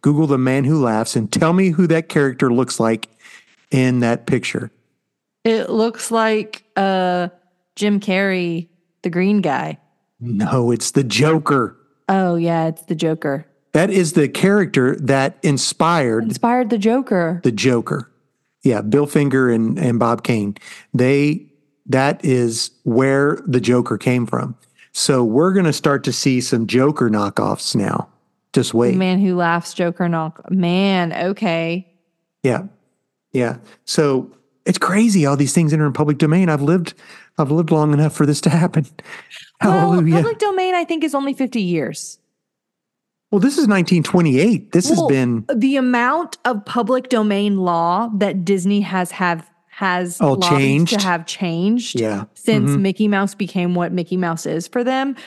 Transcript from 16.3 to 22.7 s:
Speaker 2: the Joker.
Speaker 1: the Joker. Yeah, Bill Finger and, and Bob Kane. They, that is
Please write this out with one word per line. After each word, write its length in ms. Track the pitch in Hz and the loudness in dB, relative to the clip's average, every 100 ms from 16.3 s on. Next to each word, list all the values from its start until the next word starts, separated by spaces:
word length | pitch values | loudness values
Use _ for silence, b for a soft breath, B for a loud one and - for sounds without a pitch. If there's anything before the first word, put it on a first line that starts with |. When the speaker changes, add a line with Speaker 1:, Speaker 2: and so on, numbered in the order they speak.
| 202 233 247 240 | -2 0 0 0
Speaker 2:
the 80 | 233 | 0
Joker. 640 | 208 247 269 190 165 175 | 2 0 0 -2 -2 -2
Speaker 1:
the 80 | 131 | -2
Joker. 580 | 107 127 120 - - - _ _ _ _ _ | 0 0 0 -2 -6 -10 _ _ _ _ _
Yeah, 180 | 135 107 | 0 0
Bill 240 | 104 143 | 0 0
Finger 460 | 147 156 143 135 127 | 2 2 2 2 2
and, 280 | 113 113 - | 0 0 0
and 200 | 131 120 | 0 0
Bob 240 | 117 117 | 0 -2
Kane. 340 | - 117 104 101 B B B | -2 -2 -4 -8 B B B
They, 500 | 120 127 139 147 156 - _ _ _ - | 0 2 2 2 -2 -8 _ _ _ -4
that 380 | 135 139 147 | 0 0 0
is 460 | - 127 120 113 - | 0 0 0 -2 -8